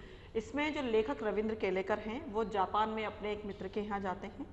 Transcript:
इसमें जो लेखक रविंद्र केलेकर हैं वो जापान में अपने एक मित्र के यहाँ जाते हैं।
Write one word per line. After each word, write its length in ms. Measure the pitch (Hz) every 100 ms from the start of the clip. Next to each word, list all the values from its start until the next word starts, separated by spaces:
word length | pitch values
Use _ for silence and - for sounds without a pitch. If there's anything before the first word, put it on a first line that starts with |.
| - - - 220
इसमें 380 | 214 277 302
जो 80 | 302
लेखक 420 | 254 220 220 277
रविंद्र 320 | 214 202 214 220
केलेकर 440 | 196 185 190 214
हैं 340 | 214 240 339
वो 100 | 208
जापान 460 | 226 202 185 208 220
में 160 | 220 208
अपने 260 | - 208
एक 140 | 208 208
मित्र 220 | 190 190
के 140 | 214
यहाँ 180 | 208 202
जाते 280 | 190 185 202
हैं। 180 | 226 302